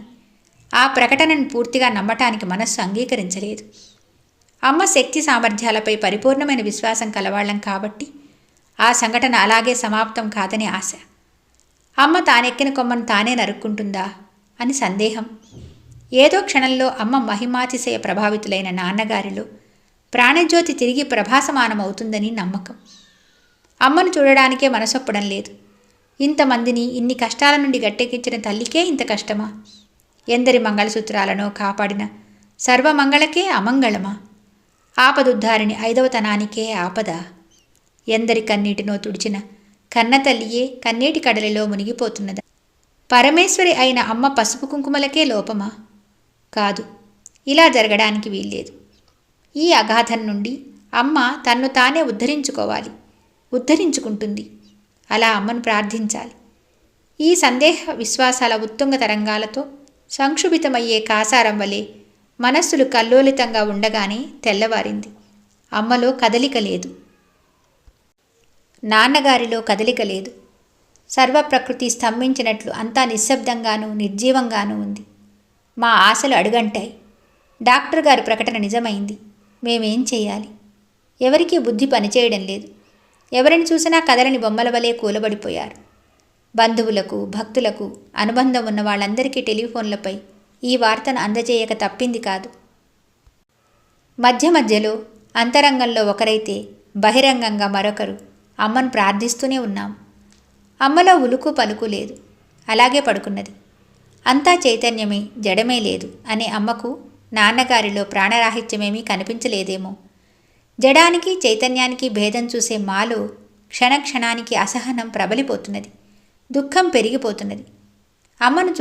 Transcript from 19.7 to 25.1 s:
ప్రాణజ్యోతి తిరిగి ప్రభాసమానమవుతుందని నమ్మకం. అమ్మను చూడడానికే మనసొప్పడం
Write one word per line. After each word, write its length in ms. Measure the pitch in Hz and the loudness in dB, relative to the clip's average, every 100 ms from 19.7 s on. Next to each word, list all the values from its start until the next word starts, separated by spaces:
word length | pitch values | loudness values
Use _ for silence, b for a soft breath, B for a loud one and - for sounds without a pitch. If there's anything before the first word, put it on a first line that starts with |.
| b b b _ | b b b _
ప్రాణజ్యోతి 600 | 240 247 311 320 339 339 | 2 4 4 4 4 2
తిరిగి 300 | 269 247 254 | 0 0 0
ప్రభాసమానమవుతుందని 1300 | 285 233 202 269 277 285 233 214 196 190 226 214 214 | -2 -2 2 2 2 0 0 -2 -6 -6 -6 -4 -4
నమ్మకం. 440 | 226 180 190 - - b b b b b b b b b - | -4 -4 -6 -8 -16 b b b b b b b b b 0
అమ్మను 300 | 262 311 370 311 | 2 4 2 4
చూడడానికే 500 | 277 269 262 262 269 | 6 6 4 4 0
మనసొప్పడం 600 | 233 220 262 262 | 0 -2 -4 -4